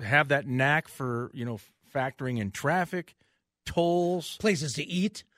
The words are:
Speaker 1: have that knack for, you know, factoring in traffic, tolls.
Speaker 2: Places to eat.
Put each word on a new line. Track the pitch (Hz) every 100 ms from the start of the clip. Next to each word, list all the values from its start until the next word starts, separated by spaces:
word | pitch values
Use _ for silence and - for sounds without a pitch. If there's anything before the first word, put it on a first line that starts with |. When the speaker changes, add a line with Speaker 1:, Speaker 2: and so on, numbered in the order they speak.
Speaker 1:
have | 107 143 143
that | 143 -
knack | 127 135 151 -
for, | - 127 120 123
you | -
know, | 120 107 - _ _
factoring | 143 131 - 127 120
in | 98
traffic, | - 139 180 175 180 - _ _ _ _ _ -
tolls. | - 170 175 175 180 151 -
Speaker 2:
Places | 214 170 151
to | 135 185
eat. | 180 202 - -